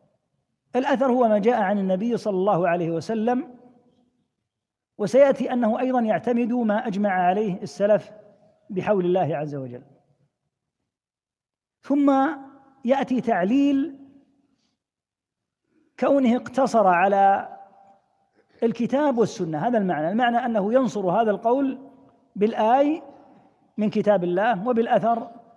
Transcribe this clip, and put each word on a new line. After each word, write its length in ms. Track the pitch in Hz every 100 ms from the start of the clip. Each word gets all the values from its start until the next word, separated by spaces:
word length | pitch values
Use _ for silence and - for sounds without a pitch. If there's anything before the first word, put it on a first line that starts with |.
| _ _ _ _ _ _ _ 247
الأثر 360 | 262 247 269
هو 160 | 247 233
ما 100 | 208
جاء 240 | 202 240
عن 180 | 190 208
النبي 380 | 190 185 233 226
صلى 200 | 214 185
الله 300 | 196 175 180
عليه 240 | 175 165
وسلم، 680 | 165 - 220 220 247 330 - - _ _ _ _ _ _ _ _ _ _ _ _ -
وسيأتي 560 | 208 254 277 277 247
أنه 260 | 247 226 240
أيضا 200 | 254 254
يعتمد 540 | 220 226 233 233 240
ما 340 | 247 226 208 247
أجمع 220 | 196 208
عليه 520 | 185 180 190 220 180
السلف 500 | 190 - 202 202 - - - _ _ _ _
بحول 360 | 190 180 208 175
الله 320 | 185 151 151
عز 180 | 151 143
وجل. 280 | 131 123 - _ _ _ _ _ _ _ _ _ _ _ _ _ _ _ _ _ _ _
ثم 540 | - 277 285 269 277 302 - - - _ 233
يأتي 360 | 269 269 254
تعليل 800 | 214 196 185 269 277 277 302 - - - _ _ _ _ _ _ _ _ _ _ _ _ _ _ _ _ _ -
كونه 360 | 269 277 254 247
اقتصر 520 | 233 - 269 233 190
على 720 | 175 190 196 196 196 - - - _ - _ _ _ _ _ _ _
الكتاب 540 | 233 - 233 262 294 240
والسنة، 500 | 202 - 170 160 240
هذا 100 | 240
المعنى، 320 | 190 151 156
المعنى 280 | 214 240 240
أنه 360 | 254 220 196
ينصر 360 | 247 254 208 190 185
هذا 100 | 226
القول 480 | 202 226 262 269 - - - - _ _ -
بالآي 640 | 208 226 220 254 294 330 - - - - _ _ _ -
من 120 | 208
كتاب 340 | 214 202 202
الله 440 | 175 175 220 208 226
وبالأثر 640 | 233 233 233 214 233 240 - -